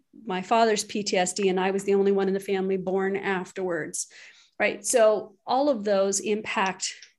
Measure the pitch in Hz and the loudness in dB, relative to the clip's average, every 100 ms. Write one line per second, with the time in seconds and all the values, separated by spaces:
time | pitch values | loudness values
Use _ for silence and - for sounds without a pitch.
0 | _ - - 185 185 226 226 208 - 214 | _ -20 -8 -8 0 2 4 2 -2 -6
1 | 202 196 180 - 196 180 190 196 196 196 | -2 0 0 0 0 2 0 -2 0 2
2 | 196 196 190 196 196 196 190 190 180 190 | 4 2 2 -2 -2 -4 -2 -2 -2 -2
3 | 190 196 196 185 180 - 185 165 151 - | -2 -2 -4 -4 -6 -8 -6 -4 -6 -8
4 | - - - - _ - 208 - - 254 | -10 -14 -20 -20 _ -2 -2 -2 0 6
5 | 214 208 - - - 247 294 233 202 196 | 6 6 -2 -14 -2 0 2 0 2 2
6 | 196 196 - 208 214 - 190 185 - - | 2 0 -2 -4 -2 -2 -2 -2 -8 -10
7 | - | -20